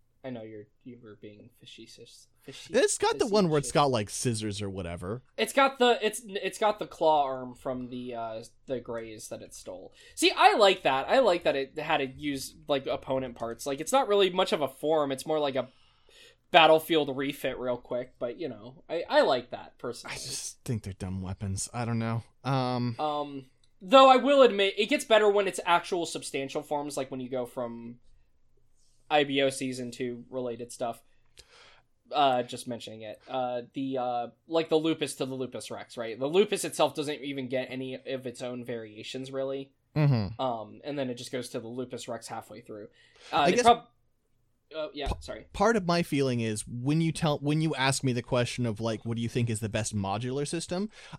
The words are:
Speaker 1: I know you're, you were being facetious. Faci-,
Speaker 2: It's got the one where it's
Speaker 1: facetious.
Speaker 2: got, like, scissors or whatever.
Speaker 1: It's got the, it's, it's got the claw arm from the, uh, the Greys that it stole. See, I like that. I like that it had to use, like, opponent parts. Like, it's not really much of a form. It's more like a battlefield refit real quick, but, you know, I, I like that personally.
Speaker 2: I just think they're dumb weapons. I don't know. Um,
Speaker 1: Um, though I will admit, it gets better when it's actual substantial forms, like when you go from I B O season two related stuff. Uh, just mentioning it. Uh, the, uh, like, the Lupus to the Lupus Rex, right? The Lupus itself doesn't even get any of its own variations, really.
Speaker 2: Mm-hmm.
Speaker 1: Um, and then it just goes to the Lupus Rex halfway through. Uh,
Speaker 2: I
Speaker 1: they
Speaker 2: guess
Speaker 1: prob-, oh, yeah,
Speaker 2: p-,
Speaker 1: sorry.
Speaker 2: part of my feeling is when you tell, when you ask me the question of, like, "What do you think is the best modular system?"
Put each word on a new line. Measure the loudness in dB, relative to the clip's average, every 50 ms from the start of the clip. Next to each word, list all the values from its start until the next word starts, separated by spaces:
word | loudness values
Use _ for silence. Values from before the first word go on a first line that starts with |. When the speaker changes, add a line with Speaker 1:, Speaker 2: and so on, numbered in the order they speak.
| _ _ _ _ -12
Speaker 1:
I | -10
know | -10 -10
you're, | -12 -12 -14 -16 -16 -18 _ _ -20
you | -20 -20 -20 -20
were | -20 -20 -18
being | -18 -20 -18 -20 -20 -20 _ _
facetious. | -20 -20 -20 -20 -20 -20 -20 -20 -20 -20 -20 -20 -20 _ _ _ _ -20
Faci-, | -18 -18 -8 -2 2
Speaker 2:
It's | 2 2 2 2 2
got | 0 0 2 2
the | 0 2
one | 4 4 4 4
where | 2 2
it's | 0 2
Speaker 1:
facetious. | 2
Speaker 2:
got, | 4 4 4
like, | 4 0 -2 -2
scissors | -4 -4 -2 -2 -2 -2 -2 -6 -6 -6
or | -6 -6
whatever. | -6 -6 -8 -8 -8 -8 -6 -8 -8 -8 -10 _ _ -4
Speaker 1:
It's | -4 0
got | 4 4 4 4 4 4
the, | 4 4 4 4
it's, | 2 -2 -2 -4 -10
it's | -8 -8 -6 -6 -6 -2 0
got | 0 0 0 0
the | -6 -10
claw | -2 2 4 6 6 6 4
arm | 2 -2 -6 -8 -10 -12
from | -8 -6 -6 -6 -6 -6 -8
the, | -10 -10 -10 -8 -8
uh, | -8 -8 -8 -8 -10 -12 -14 _ _ _ -6
the | -6 -6
Greys | -6 -6 -8 -8 -8 -10 -12 -14 -14 -12
that | -12 -14
it | -14 -16 -18
stole. | -16 -14 -14 -14 -14 -14 -18 _ -20 -20 -14 -4
See, | 0 0 2 4
I | 6 6 6 8
like | 8 6 6 6 4 2
that. | 2 2 2 2 2
I | 4 4
like | 6 4 4 2 2
that | 0 0 0
it | -2 -4 -6 -6
had | -2 0 0 0
to | 0
use, | -2 -6 -6 -6 -6 -4 -6 -6 -10 -14 -10 -4 -2
like, | -2 -2 -2 -2
opponent | -4 -4 -4 -2 -2 -2 -4 -4 -8
parts. | -8 -8 -8 -8 -6 -6
Like, | -6 -6 -6
it's | -2 0
not | 2 2 4 4
really | 4 4 4 4
much | 4 2 2 2 2
of | 0
a | 0 -2
form. | -4 -2 0 2 2 4 2 2
It's | -2 -4 -4
more | -2 0 0
like | 0 0 0
a | -2 -4 -4 _ _ _ _ _ _ _ _ -20 -20 -20 -20 _ _ _ _
battlefield | 8 10 10 10 8 8 6 4 2 2 2 0 -2
refit | -4 -4 -4 -4 -4 -4 -4 -4 -4
real | -4 -4 -4 -4
quick, | -6 -6 -6 -6 -6 -8 _ -8
but, | -6 -6 -6 -6
you | -8 -8
know, | -8 -10 -14 -18 -20 -18 -12 -8
I, | -6 -6 -4 2
I | 4 4
like | 6 6 4 0 -2 -6
that | -12 -14 -14 -16 -14 _
personally. | -8 -8 -8 -8 -10 -12 -12
Speaker 2:
I | -10
just | -10 -10 -10 -10 -10 -10 -14 _ -6
think | -4 -4 -4 -4
they're | -8 -10
dumb | -8 -8 -6 -6 -6
weapons. | -6 -8 -8 -6 -6 -6 -4 -4 -6 -6 -6
I | -6 -4
don't | -2 -2 -2
know. | -2 -2 -4 -4 -6 _ _ _ -4
Um, | -2 0 0 0 0 -2 -2 -2 -4 -4 -4
Speaker 1:
Um, | -4 -2 -2 -4 -4 -6 -8 -14 -14 -16 _ _ _ _ _ _
though | 2 8 10 10 12 10
I | 10 8
will | 6 6 8 8
admit, | 8 8 8 4 2 2 2 0
it | 0 2
gets | 0 0 4
better | 6 6 6 8 6
when | 6 4 2 0
it's | -2 -2 2
actual | 4 4 4 4 2 -2 -2 -2
substantial | -2 -6 -8 -8 -6 -4 -4 -4 -4 -4 -6
forms, | -4 -4 -4 -4 -4 -4 -4 -6
like | -6 -6
when | -6 -10
you | -8 -6
go | -4 -4 -4
from | -4 -6 -6 -6 -6 -8 -10 -14 -14 -16 -18 _ -20 -20 -20 _ _ _ _ _ _ _ _ _ _ _ _ _ _ _ _ _ 0
I | 2 2 4
B | 4 2 2
O | 2 2
season | 2 0 -4 -6 -6 -6 -8 -8
two | -8 -6 -6 -6 -6 -8 -12 -10
related | -8 -8 -6 -6 -8 -8 -12 -12
stuff. | -10 -6 -6 -6 -6 -8 _ _ _ _ _ _ _ -20 -20 _ -20 -20 -20 -20 -20 _ _ _ _ _ _ -4 2
Uh, | 4 4 4 4 2 0
just | -2 -8 -12 -10 -10
mentioning | -10 -10 -12 -14 -14 -14 -12
it. | -14 -14 -14 _ -8
Uh, | -6 -4 -4 -4 -4 -6 -8 -8 -8
the, | -6 -6 -4 -4 -4
uh, | -4 -2 -4 -4 -6 -8 -10 _ _
like, | -2 0 0 2 2
the | 2
Lupus | 2 4 2 0 0 -2 -6 -4
to | -6 -6
the | -6 -4
Lupus | -6 -6 -8 -8 -10 -12 -10
Rex, | -10 -12 -12 -12 -10
right? | -8 -8 -8 -6 -4
The | -2 2
Lupus | 4 4 4 4 2 -4 -4
itself | -2 0 2 2 2 2
doesn't | -2 -4 -4 -6 -6
even | -6 -8 -6 -6 -6 -4
get | -4 -4 -4 -4
any | -8 -8 -8 -8 -10
of | -10 -8 -8 -8 -6 -6 -8
its | -10 -10
own | -10 -10 -8 -10 -8
variations, | -8 -8 -10 -10 -12 -14 -14 -12 -10 -10 -10 -10 -8
really. | -6 -6 -4 -4 -4 -6 -8 -12 _ _ _ _ 0
Speaker 2:
Mm-hmm. | 2 2 4 4 2 0 -4 -4 -4
Speaker 1:
Um, | -4 -4 -4 -6 -8 -12 -16 -16 -12
and | -10 -6 -6
then | -4 -6
it | -6
just | -8 -10 -10
goes | -8 -8 -8 -8
to | -10 -10
the | -10 -10
Lupus | -8 -8 -8 -8 -10 -12 -10 -10
Rex | -10 -10 -10 -12
halfway | -12 -12 -12 -14 -16 -18
through. | -16 -16 -14 -14 -16 -18 _ _ _ _ _ _ -10 -2
Uh, | 0 2
Speaker 2:
I | 4 4
Speaker 1:
they | 4
Speaker 2:
guess | 6 6
Speaker 1:
prob-, | 6 6 4 2 _ _ _ _ _ _ _ _ _ _ _ _ _ _ _ _ -14 -10
oh, | -8 -8 -8 -6
yeah, | -6 -4 -4
Speaker 2:
p-, | -6 -6
Speaker 1:
sorry. | -8 -12 -14 -14 -16 -8 -2
Speaker 2:
part | 2 2 4 4 2
of | 2 0
my | 0 0 0
feeling | 0 0 2 2 2 2 0
is | 0 -2 -2 -4 -6 -8
when | -8 -4 0 0 2 2
you | 2 0 0
tell, | 0 0 0 0 0
when | 0 0 0 2
you | 0 0 0
ask | 0 2 0 2 2 0
me | 0
the | 0 -2
question | -2 0 0 0 0 0 -2 -2 -2
of, | -2 -2 -2
like, | -4 -4 -4 -4 -4
"What | -6 -4
do | -4 -4
you | -2
think | -2 0 0 0
is | -2 -2
the | -4 -2
best | -2 -2 -2 -2 -2
modular | -2 -2 -2 -2 -4 -4 -4 -4 -4 -4
system?" | -4 -4 -6 -6 -4 -4 -4 -4 -6 -8 -12 -20 -18 -18